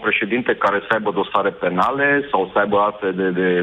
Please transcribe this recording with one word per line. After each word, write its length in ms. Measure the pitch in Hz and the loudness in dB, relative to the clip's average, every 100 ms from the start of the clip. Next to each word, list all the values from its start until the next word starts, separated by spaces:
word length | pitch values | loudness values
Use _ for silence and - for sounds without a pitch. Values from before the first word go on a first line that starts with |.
| 107 | -2
președinte 500 | - 98 120 120 107 | -2 0 -2 0 0
care 140 | 104 101 - | 0 0 0
să 60 | |
aibă 180 | 110 104 | -2 0
dosare 400 | 95 92 101 98 | -2 0 0 -2
penale 760 | 87 90 90 110 139 143 143 143 | -2 -2 0 0 2 2 2 0
sau 180 | 98 92 | -2 0
să 60 | 107 | 0
aibă 180 | 101 101 104 | 2 2 2
alte 200 | 104 95 92 | 0 -4 -2
de, 80 | 95 90 | 0 0
de, 100 | 92 90 | 0 0